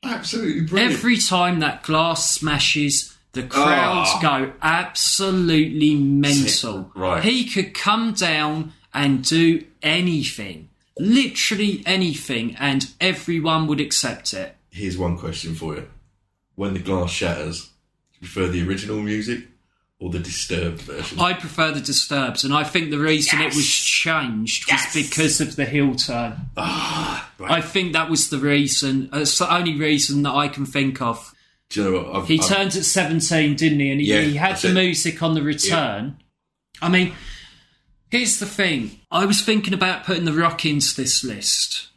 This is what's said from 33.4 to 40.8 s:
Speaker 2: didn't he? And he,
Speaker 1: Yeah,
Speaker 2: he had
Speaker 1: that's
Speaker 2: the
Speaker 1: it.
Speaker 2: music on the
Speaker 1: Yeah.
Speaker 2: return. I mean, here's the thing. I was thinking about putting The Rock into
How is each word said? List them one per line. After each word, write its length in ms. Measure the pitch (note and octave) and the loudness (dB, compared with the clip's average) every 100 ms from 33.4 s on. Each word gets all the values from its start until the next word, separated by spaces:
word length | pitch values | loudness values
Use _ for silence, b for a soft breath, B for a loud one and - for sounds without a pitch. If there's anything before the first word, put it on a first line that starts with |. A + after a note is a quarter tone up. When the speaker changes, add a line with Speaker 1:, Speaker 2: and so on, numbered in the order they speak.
| D3+ C#3+ | 2 2
Speaker 2:
didn't 240 | D#3+ D3 | 2 4
he? 100 | C#3 | 2
And 100 | C#3 | 2
he, 60 | C#3+ | 2
Speaker 1:
Yeah, 140 | - | 4
Speaker 2:
he 140 | D3+ D3 | 2 2
had 160 | F#3 | 0
Speaker 1:
that's 100 | F#3+ | 2
Speaker 2:
the 60 | F#3 | 2
Speaker 1:
it. 40 | |
Speaker 2:
music 500 | F#3 F#3 D#3+ F3 D#3+ | 4 4 2 -2 0
on 100 | E3 | 0
the 80 | D#3 | 0
Speaker 1:
Yeah. 40 | D3 | 0
Speaker 2:
return. 720 | D3+ - E3+ C3+ G2+ B2+ C#3+ _ _ _ _ _ - | 0 0 2 0 -4 -6 -10 _ _ _ _ _ -4
I 80 | E3+ | 2
mean, 240 | F3+ F3+ B B B B B B B B _ _ | 4 2 B B B B B B B B _ _
here's 280 | A#3+ A#3+ - | 0 0 -2
the 60 | G3 | -4
thing. 540 | - F#3+ C#3+ G#2+ - _ | -2 0 0 -4 -10 _
I 140 | E3+ G3 | 0 2
was 160 | G3+ | 2
thinking 320 | - G#3+ G3+ | 2 0 2
about 300 | F#3 F#3 E3+ - | 0 0 -2 -2
putting 200 | F3 E3+ | 0 2
The 80 | |
Rock 320 | D#3 E3+ E3 E3 | 2 2 2 0
into 280 | D3 | 0